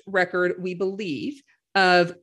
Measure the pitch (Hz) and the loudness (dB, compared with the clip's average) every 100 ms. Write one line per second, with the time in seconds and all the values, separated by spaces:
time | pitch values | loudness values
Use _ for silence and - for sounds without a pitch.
0 | - 190 180 180 180 180 185 180 190 196 | -4 -2 0 0 -2 -2 -6 -4 -4 -4
1 | 196 131 254 294 _ _ _ 196 185 180 | -6 -6 -8 -10 _ _ _ 2 4 4
2 | 175 - | 2 -2